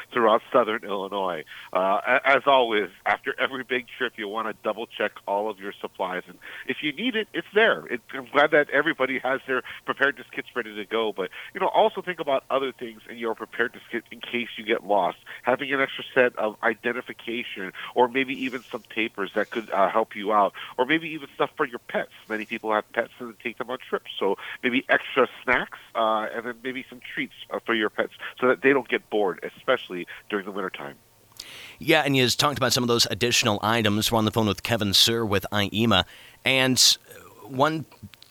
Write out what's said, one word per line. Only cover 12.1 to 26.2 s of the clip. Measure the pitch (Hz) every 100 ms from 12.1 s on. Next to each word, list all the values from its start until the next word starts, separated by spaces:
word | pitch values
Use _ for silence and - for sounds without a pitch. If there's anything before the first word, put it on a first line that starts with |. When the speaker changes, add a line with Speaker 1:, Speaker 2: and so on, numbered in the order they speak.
| 170
Speaker 1:
about | 143 135 -
other | 131 135
things | - 120 110 -
in | 117
your | 117 110
preparedness | 110 - 120 - -
kit | 117 -
in | 117
case | - 120 113 -
you |
get | 107 110
lost. | 95 101 87 - - -
Having | - 127 135
an | 139
extra | 135 - - 135
set | 123 -
of | 107 104
identification, | 113 113 120 117 123 110 - 117 113 110 92 - -
or | 120 123
maybe | 131 131 135 127
even | 123
some | - 120
papers | - 113 110 - 92 107
that | 101
could, | 120 107
uh, | 87 92
help | 110 110 107
you | 101
out, | 104 95 - - -
or | 127
maybe | 160 165
even | 156 139 -
stuff | 147 -
for | 143
your | 120
pets. | - 214 - - -
Many | 110 107
people | 113 110
have | 107 -
pets | 117 110 -
and | 120 104
take | 120 107
them | 117
on | 127
trips, | - 202 - -
so | 98 98 - -
maybe | 127 123 -
extra | 135 - 135 120 -
snacks, | - 127 196 - -
uh, | 113 110 110